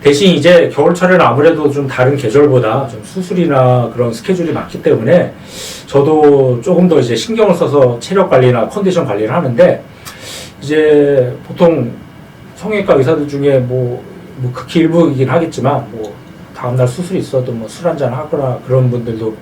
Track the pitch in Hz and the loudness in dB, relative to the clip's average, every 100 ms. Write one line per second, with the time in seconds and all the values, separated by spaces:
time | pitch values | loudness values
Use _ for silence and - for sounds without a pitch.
0 | 143 143 196 151 160 175 - - 160 175 | 2 4 4 4 6 6 4 2 0 2
1 | 180 180 156 123 156 156 147 139 135 - | 2 4 4 4 2 4 0 -2 -6 0
2 | 127 143 - 143 143 127 110 120 135 - | 0 0 0 4 4 4 0 -2 -4 -10
3 | - 190 180 185 160 139 127 123 110 - | -12 -10 -6 -2 0 2 2 2 0 -2
4 | 117 113 - 180 165 120 - - - 135 | -4 -4 -4 -2 -2 -4 -8 -4 0 0
5 | 113 - - - - - - - - 139 | 2 2 2 -8 -18 -16 -16 -16 -2 0
6 | 139 156 151 139 131 123 190 170 180 151 | 2 4 4 4 2 0 0 2 4 2
7 | 120 113 - 220 208 170 151 139 127 117 | 2 -2 -2 0 2 2 0 2 2 0
8 | - 196 180 131 127 120 107 208 190 170 | -2 0 2 4 4 2 -2 -2 -2 -2
9 | 127 101 110 165 139 117 180 - - - | -2 -4 -2 -2 -2 2 2 2 -8 -20
10 | - - - - - - 139 151 156 147 | -20 -20 -18 -16 -18 -16 -4 0 4 4
11 | 143 139 123 123 - - 175 156 117 95 | 4 2 0 -4 -14 2 2 2 -4 -8
12 | - - - - - - - 208 196 139 | -18 -20 -20 -20 -20 -12 -6 -4 2 2
13 | 131 156 143 139 143 135 123 127 120 123 | 2 0 -2 -2 0 0 0 -4 -4 -6
14 | - - - - 127 123 - 175 160 165 | -12 -20 -20 -8 -8 -8 -4 0 2 2
15 | 156 127 127 165 165 - 127 143 - 113 | 0 0 0 0 -2 -2 -2 -2 -6 -12
16 | 104 - - - - - 123 127 127 - | -12 -14 -20 -20 -20 -10 -6 0 -2 -2
17 | 175 185 - 135 123 113 110 - 170 - | -6 -6 -4 -4 -4 -8 -10 -6 -6 -2
18 | 131 120 151 156 131 120 - 127 127 120 | -4 -6 -6 -4 -4 -6 -2 0 0 -2
19 | 117 110 110 107 | -6 -6 -8 -8